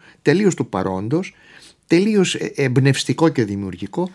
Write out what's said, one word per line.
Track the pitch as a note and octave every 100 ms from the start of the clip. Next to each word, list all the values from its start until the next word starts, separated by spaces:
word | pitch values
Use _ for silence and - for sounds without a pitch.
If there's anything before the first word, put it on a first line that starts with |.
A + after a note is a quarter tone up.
| - _
τελείως | - E3 G#3
του | D#3+ B2
παρόντος, | F#2+ F#2+ F#2+ A2 D#3 F#3+ _ - - - _ -
τελείως, | E3 G#3 G#3 F3+
ε, | - E3+ -
εμπνευστικό | C3+ B2+ C#3 C3+ - C3 D#3+
και | C#3
δημιουργικό, | G#2 G2+ G2 F2+ G2 - F3+